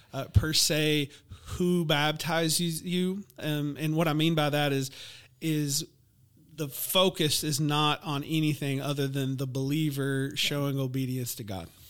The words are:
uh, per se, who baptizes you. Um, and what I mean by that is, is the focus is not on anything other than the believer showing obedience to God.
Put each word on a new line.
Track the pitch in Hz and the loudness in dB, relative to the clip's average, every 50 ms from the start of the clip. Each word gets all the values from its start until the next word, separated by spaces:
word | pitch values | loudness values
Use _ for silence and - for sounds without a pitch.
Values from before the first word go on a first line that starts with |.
| - - - | -18 -12 -8
uh, | 139 135 | -8 -4
per | - - - - 156 147 | 0 2 2 2 2 2
se, | - - - 156 151 156 156 151 151 143 139 - - - - - - - | 2 2 2 2 2 2 2 2 2 0 -2 -6 -14 -20 -20 -20 -18 -14
who | - - - 180 180 180 175 170 | -10 -4 -2 0 2 2 2 2
baptizes | 156 156 143 147 151 156 151 - 160 165 165 165 160 151 - 175 170 160 156 - | 2 2 2 2 2 0 -2 -2 -2 0 2 2 2 2 0 0 -2 -2 -4 -6
you. | 180 175 180 180 185 190 202 190 - - - | -4 -2 0 0 0 -2 -4 -8 -12 -14 -8
Um, | 170 156 151 147 147 147 143 - | -4 -4 -2 -2 -2 -4 -4 -4
and | 156 156 156 | -2 0 2
what | 160 170 160 | 2 2 2
I | 147 | 2
mean | 151 156 165 170 | 2 2 2 4
by | 156 147 147 | 4 2 2
that | 139 147 147 143 139 | 2 2 2 2 2
is, | 135 135 135 - - - - - - - - _ - | 0 -2 -4 -6 -12 -16 -16 -18 -20 -20 -20 _ -8
is | - 160 156 151 151 143 139 147 156 - - _ _ _ _ _ _ _ _ - - - - | -4 -2 0 0 0 0 -2 -2 -4 -6 -12 _ _ _ _ _ _ _ _ -20 -20 -16 -10
the | - 156 139 | -8 -8 -8
focus | - - - - - 285 - 277 277 - 165 151 - - - | -8 -8 -4 0 4 4 4 4 4 2 2 2 2 2 0
is | 151 143 127 | 0 0 0
not | 156 143 147 151 151 151 147 - - | 0 2 2 4 4 4 2 0 -2
on | 165 143 139 143 | -4 -4 -4 -4
anything | 127 160 156 156 151 147 - 147 139 135 135 135 | -2 0 2 2 2 0 0 0 -2 -2 -2 -2
other | 143 143 143 139 | -2 -2 -2 -2
than | 139 135 139 135 131 135 | -2 0 -2 -2 -2 -2
the | 127 139 | -2 -2
believer | 131 123 135 135 135 147 160 156 151 139 139 135 139 135 135 135 139 - | -2 -2 -2 -2 0 0 2 0 0 0 0 -2 0 0 0 -2 -2 -2
showing | - - - 151 143 143 139 135 139 | -2 0 0 0 0 0 0 0 0
obedience | 135 127 127 135 131 127 127 131 123 120 - | -2 -2 -2 -2 -2 -2 -2 -4 -4 -6 -6
to | - 117 | -8 -8
God. | 101 98 92 82 - - - - - | -8 -6 -8 -8 -10 -14 -20 -20 -20